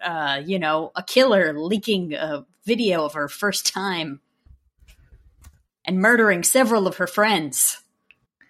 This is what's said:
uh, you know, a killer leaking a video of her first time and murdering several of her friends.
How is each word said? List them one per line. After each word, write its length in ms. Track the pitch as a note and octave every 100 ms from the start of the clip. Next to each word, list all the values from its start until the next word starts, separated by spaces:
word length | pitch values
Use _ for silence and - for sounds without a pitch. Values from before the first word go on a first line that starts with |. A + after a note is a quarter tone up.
uh, 400 | - E3 D3 C#3
you 140 | D3+ F#3+
know, 340 | D#3 D#3 D#3+ -
a 60 |
killer 540 | - - C4 G3+ E3 D3
leaking 560 | E3 G#3 G#3+ G3+ E3+
a 300 | C#3+ D#3 D3 - _ -
video 380 | A#3 A3 F3
of 100 | D3+
her 140 | D3+ C#3+
first 380 | - G#3 G3 -
time 480 | - G3 F3+ D#3 C#3 _ _ _ - _ _ _ _ _ - _ _ - _ _ _
and 140 | - F#3
murdering 420 | G#3 A#3+ G#3+ F3+
several 420 | E3+ C4 B3+ A3+ F#3+
of 100 | -
her 80 | F3
friends. 720 | - G#3+ G3 D3+ - - - _ _ _ _ _ _ _